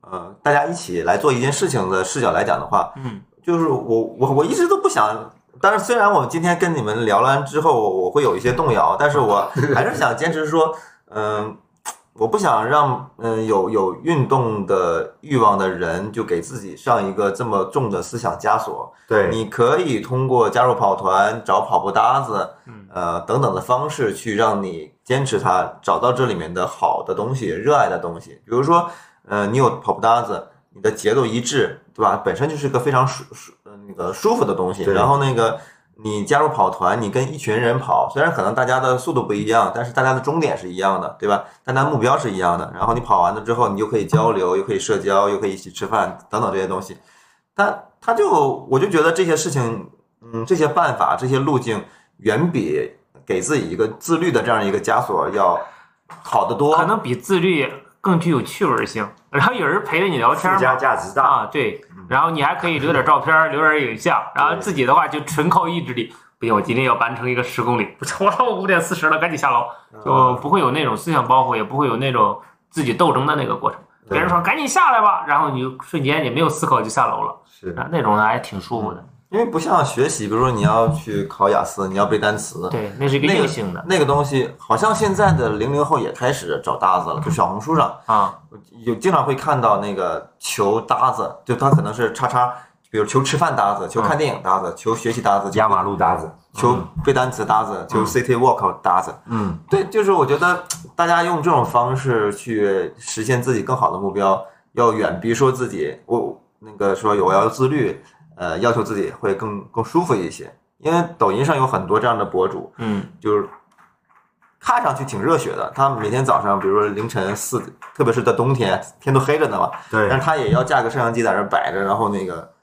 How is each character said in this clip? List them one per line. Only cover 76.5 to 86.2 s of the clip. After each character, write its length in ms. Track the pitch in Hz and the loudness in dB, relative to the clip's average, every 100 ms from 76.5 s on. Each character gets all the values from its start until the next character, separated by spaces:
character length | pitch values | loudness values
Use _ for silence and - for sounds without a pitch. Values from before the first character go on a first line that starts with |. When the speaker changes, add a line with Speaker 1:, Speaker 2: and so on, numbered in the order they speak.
| 151 | 0
Speaker 2:
考 160 | 165 127 | 0 2
就 80 | 110 | 2
下 200 | 135 120 | 0 0
楼 140 | - | 0
了。 140 | 110 - | -6 -8
Speaker 3:
是。 300 | _ _ 92 | _ _ -12
Speaker 2:
啊， 120 | 87 131 | -8 -4
那 100 | 165 | -2
种 160 | 113 104 | 2 2
还 220 | 107 120 | 2 0
挺 200 | - 98 | -4 -12
舒 220 | - 117 | -8 -6
服 120 | 107 | -6
的。 100 | - - - _ | -10 -18 -20 _
Speaker 1:
因 80 | 196 | -2
为 40 | |
不 140 | 233 165 | 0 -2
像 260 | 165 175 | 0 2
学 240 | 135 - 143 | 2 0 0
习， 200 | 160 107 | 0 -2
比 60 | |
如 40 | 110 | 0
说 140 | 127 | 0
你 80 | 117 | 2
要 280 | 104 113 117 | 2 4 2
去 340 | 156 - 101 | 0 -4 -6
考 260 | 98 - 98 | -6 0 2
雅 140 | 104 | 2
思， 240 | - - 95 | 0 -4 -4
你 80 | 95 | 0
要 100 | 104 | 0
背 100 | 107 | 2
单 220 | 107 107 | 0 -2
词。 300 | - - 90 | -6 -8 -6
Speaker 2:
对， 220 | 117 104 104 | -4 -6 -4
那 120 | 139 | 0
是 80 | 135 | 0
一 40 | |
个 60 | 147 | 2
硬 200 | 190 - | 2 0
性 280 | - 101 | -2 -6
的。 100 | 90 | -8
Speaker 1:
那 140 | 170 190 | -2 0
个、 0 | |
那 0 | |
个 60 | |
东 200 | 139 143 | 2 2
西， 240 | 139 135 120 - | 0 0 -2 -6
好 200 | - 113 | -2 0
像 180 | 214 | 2
现 180 | 220 214 | 2 0
在 200 | 190 202 | 2 4
的 160 | 156 117 | 4 0
零 220 | 107 117 | -2 -2
零 120 | 143 | 0
后 140 | 147 151 | 0 0
也 140 | 107 | -2
开 200 | - | -2